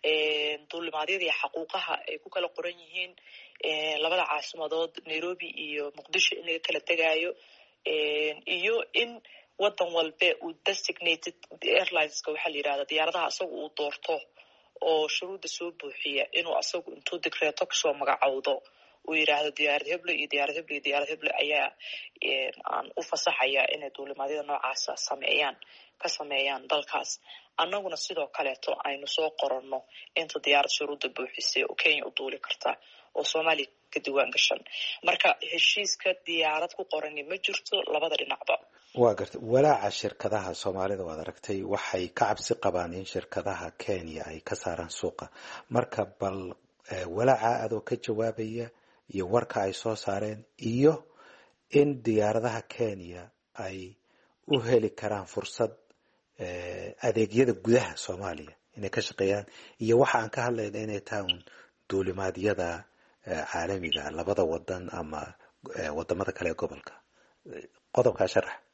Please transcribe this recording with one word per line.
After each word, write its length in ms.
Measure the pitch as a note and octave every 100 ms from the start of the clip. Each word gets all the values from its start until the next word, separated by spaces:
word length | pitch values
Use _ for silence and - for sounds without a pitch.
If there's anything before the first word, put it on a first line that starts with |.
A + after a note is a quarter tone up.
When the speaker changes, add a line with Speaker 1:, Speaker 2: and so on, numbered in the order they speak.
Speaker 1:
een, 560 | D3+ D#3 D3+ D3+ D3 D3+ -
duulimaadyada 560 | E3+ E3+ D#3 D#3 F#3+
iyo 80 | E3+
xaquuqaha 600 | D3+ - - D#3+ F#3+ - - -
ay 100 | D3+
ku 100 | -
kala 180 | F#3+ F3
qoran 280 | - F3 F3
yihiin, 340 | E3 F#3 F3+ F3+ - - - -
een, 340 | - D#3 D#3 D3+
labada 240 | D#3+ F3+ D#3+
caasimadood, 680 | D3 - E3 D3+ D#3+ E3 -
Nairobi 440 | - D#3 E3+ F3+ E3+ -
iyo 280 | D3+ D3 C#3+
Muqdisho, 380 | D3 - F#3+ - -
in 80 | E3+
laga 140 | E3
kala 200 | - D#3
tegaayo, 500 | - E3+ D#3+ D#3 F3 - - - - _
een, 540 | - D#3 D3+ D3+ D3+ D3+
iyo 320 | - F3+ F#3+ A3+ -
in 200 | - A#3 A#3 - - _ _
waddan 320 | G3+ G3+ F3
walbe 360 | E3+ D#3+ - F3+ -
uu 100 | E3+ D#3+
designated 680 | - G3 - - E3+ E3 - - - -
airlineska, 680 | E3+ - F3+ F3 D3+ - -
waxaa 200 | D3+ E3+
la 60 | D3
yidhahdaa, 320 | C#3+ C#3 C#3+
diyaaradaha 380 | D#3 D#3+ F3+ E3
asagu 280 | - F3+
uu 160 | - D3+
doorto 400 | - D3 - - D#3 - _ - _ _ -
oo 280 | D#3 D#3+ D3+
shuruudda 400 | - F3+ F#3+ E3
soo 220 | - F3
buuxiya, 520 | E3+ D3 - D3 C#3+ -
inuu 220 | - E3+ D3+
asagu 320 | - F3+ -
intuu 260 | - - F3
digreeto 480 | D#3+ - D#3 D3+ -
kasoo 280 | - D#3+
magacowdo 600 | C#3+ B2+ - C#3 C3+ C3+ C3+ - _ - _
uu 100 | -
yidhaahdo, 360 | D#3+ D3+ D3 D3+
"Diyaarad 360 | C#3+ D3+ D3 D3
heblo 240 | E3+ E3+
iyo 140 | D3+ D3
diyaarad 300 | D3 C#3+ D3+
heblo 160 | D#3
iyo 80 | D3
diyaarad 260 | D3 C#3+ D3
heblo 220 | D#3 D3+ -
ayaa, 300 | D3 D3+ - - - - - -
een, 340 | - - C4+ -
aan 220 | - - - -
u 60 |
fasaxayaa 640 | - - - - C3 C#3 -
inay 180 | D3+ C#3
duulimaadyada 520 | - C#3 C3 C#3 D3+
noocaasa 500 | C#3+ C#3+ - - - C3+
sameeyaan, 600 | - C#3 - D3 C#3+ - - - - _
ka 100 | E3+
sameeyaan 540 | - D3 C#3 C#3 C3+ C3
dalkaas." 420 | D3 C#3 - - - - - _ -
Annaguna 400 | E3 G3+ F#3+ D#3+
sidoo 320 | - E3+ C#3+
kaleeto 420 | - C#3+ C3 - -
aynu 220 | C#3+ C#3 C#3
soo 240 | - D#3
qoranno 480 | - C#3 C3 C3+ C3 - - - -
inta 220 | D#3+ D3+
diyaarad 300 | D3+ C#3+ C#3+
shuruudda 380 | - D3 C#3+ -
buuxisay 540 | - B2+ - - C3+
oo 100 | -
Kenya 300 | - E3 D3+ C3+
u 40 |
duuli 280 | - C3+ -
karta 320 | - - - - - - -
oo 100 | -
Soomaaliya 440 | D3 D#3+ D#3+ D3+ C#3 _ _
ka 100 | -
diiwaan 300 | - C#3 C3
gashan. 300 | - - - - - - -
Marka 280 | - F3 F3+ -
heshiiska 720 | - E3+ - - G3+ - F#3+ F#3
diyaarad 480 | - E3 D#3+ D#3 E3+
ku 80 | -
qorani 380 | F#3 D#3 D3+ D3+
ma 140 | C#3+ F#3+
jirto 400 | - G3 - - -
labada 300 | D3+ D#3+ D3+
dhinacba. 400 | - - - - - - _
Speaker 2:
Waa 200 | - A#2+
gartay. 260 | G#2 G2 -
Walaaca 480 | A2 B2+ D3 B2 G2+
shirkadaha 600 | - G2+ - G2+ G#2 F#2
Soomaalida 500 | - G2 F#2 F#2+ G2
waad 160 | F2 D#2
aragtay, 400 | D#2+ - - G2
waxay 460 | F#2+ G2 - F#2+ F2+
ka 160 | - A2
cabsi 280 | G#2 -
qabaan 400 | - G2+ F2+ F2
in 100 | F2
shirkadaha 600 | G2 F#2+ - - F#2+ F2+ F2 -
Kenya 460 | - F#2+ E2 D#2 D2+
ay 140 | D#2+
ka 140 | -
saaraan 360 | - - E2+ E2+
suuqa. 360 | - E2+ - - - - - -
Marka 360 | A#2+ A#2 - G2
bal, 320 | - G2 F#2+ F#2 F2 _ _ -
eh, 160 | F#2
walaaca 460 | F2 F#2 B2 B2 A2 A#2+
adoo 180 | A2+ A2
ka 140 | - A#2+
jawaabaya 680 | - G#2+ A2+ A2 A2 A2+ A#2 _ _ _ _
iyo 140 | G2 F2+
warka 300 | A#2 A#2 A#2
ay 100 | G2
soo 220 | F#2+ A2+ G#2+
saareen 440 | - G2 G#2+ G#2+ - _
iyo 340 | A2 A#2 C#3+ D#3 - _ - - - _ _
in 300 | C#3+ C#3+ C3+
diyaaradaha 600 | A2+ G#2+ G#2 A2 A#2+ A2+ -
Kenya 540 | - A#2 G2 F2 F2 F2 _ _
ay 240 | - F#2+ F#2+ F#2 - _ _ _ _ -
u 80 | C#3
heli 300 | A2+ A#2+ G#2+
karaan 360 | - G#2+ G#2 F#2
fursad, 460 | - - - A2+ - _ _ _ _ _ _
eh, 560 | F2+ F2+ F2 F2+ F2+ -
adeegyada 520 | B2 A2 G#2+ G#2+ B2+
gudaha 400 | F#2+ G#2 B2 - -
Soomaaliya 580 | - F#2 G2 D#2 D2 - _
inay 160 | - G2
ka 100 | -
shaqeeyaan, 460 | G#2 - G2 G2+ G2 - - _
iyo 140 | A2+ A#2
waxa 200 | C#3 B2
aan 120 | G#2+
ka 100 | -
hadlayna 360 | B2 A#2 G#2+ G2+
inay 220 | A2 G#2
tahay 220 | - G#2+
un 220 | F#2+ F2+ - - - _ _
duulimaadyada, 840 | F#2+ F#2+ F#2 F#2+ F#2 G2+ F#2+ F2 E2+ - _ _ _
eh, 200 | - E2 D#2
caalamiga, 640 | E2+ E2+ G2 E2+ D2+ D2
labada 340 | D#2 F2 G2+
wadan 440 | E2+ E2 - F#2 F2+
ama, 320 | F#2 D#2 D#2 D2+ - - _ - -
eh, 140 | D#2
wadamada 380 | D2+ E2 F2 G2
kale 180 | - F2+
ee 40 |
gobolka. 400 | D#2+ E2+ D2+ - - _ _ _ _ - - - _ _
Qodobkaa 360 | - B2 - F#2
sharax. 300 | - - - _